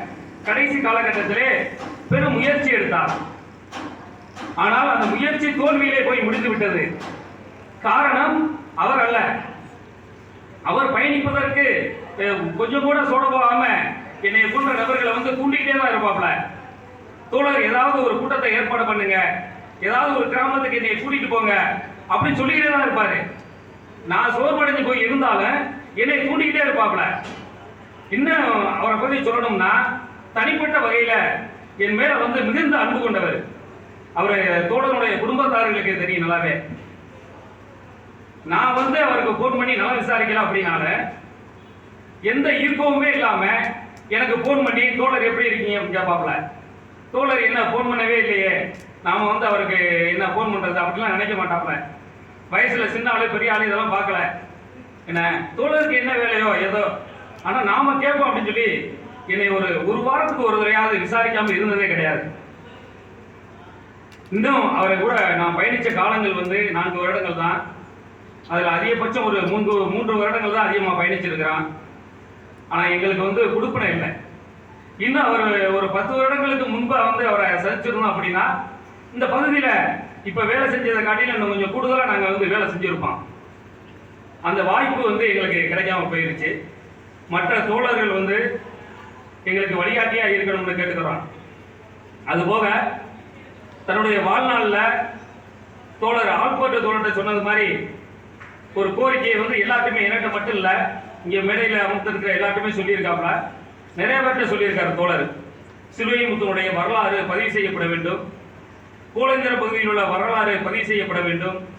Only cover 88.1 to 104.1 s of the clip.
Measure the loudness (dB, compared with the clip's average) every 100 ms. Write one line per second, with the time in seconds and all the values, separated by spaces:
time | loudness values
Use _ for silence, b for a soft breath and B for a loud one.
88.1 | 0 0 0 0 -4 -10 -18 -18 -20 -20
89.1 | -20 -20 -10 -2 0 0 0 0 0 0
90.1 | 0 2 2 0 -2 -2 -4 -2 -2 -4
91.1 | -4 -8 -16 -20 -20 -20 -20 -20 -20 -20
92.1 | -14 -4 0 2 2 2 0 -2 -4 -12
93.1 | -18 -20 -20 -20 -20 -20 -10 -2 2 2
94.1 | 2 4 2 2 2 2 2 2 0 -4
95.1 | -8 -18 -20 -20 -20 -20 -20 -20 -4 0
96.1 | 2 2 2 0 2 2 2 0 0 0
97.1 | 0 0 0 0 2 0 -2 -6 -12 -18
98.1 | -20 -20 -20 -20 -20 -8 -2 0 2 2
99.1 | 2 2 0 0 0 2 2 2 0 0
100.1 | 0 -2 -2 -2 0 2 2 0 -6 -14
101.1 | -12 -4 0 0 0 0 0 0 -2 -4
102.1 | -4 -2 0 0 0 -2 -2 0 0 0
103.1 | 0 0 -2 -4 -10 -18 -20 -14 -4 0